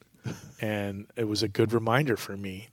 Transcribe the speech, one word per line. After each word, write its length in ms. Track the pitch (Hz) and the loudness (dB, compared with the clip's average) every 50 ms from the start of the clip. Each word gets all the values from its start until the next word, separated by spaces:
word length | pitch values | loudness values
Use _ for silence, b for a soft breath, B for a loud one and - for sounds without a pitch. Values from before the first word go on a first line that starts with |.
| - _ _ _ - | -16 _ _ _ -10
<laughs> 360 | - - - - - - - | -10 -10 -10 -14 -18 -10 -6
and 460 | 117 107 107 101 101 101 98 98 104 - - | -4 -2 -2 -2 -2 -4 -4 -8 -10 -8 -4
it 100 | 120 113 107 | -4 -2 0
was 140 | 107 104 113 | 0 0 0
a 40 | |
good 260 | 101 101 - 113 104 117 | 0 2 2 2 4 2
reminder 440 | 117 113 113 117 135 151 135 107 | 2 4 4 4 4 4 4 2
for 180 | - - - 98 | 0 -2 -6 -8
me 320 | 98 101 98 92 98 110 - | -8 -8 -8 -8 -10 -12 -16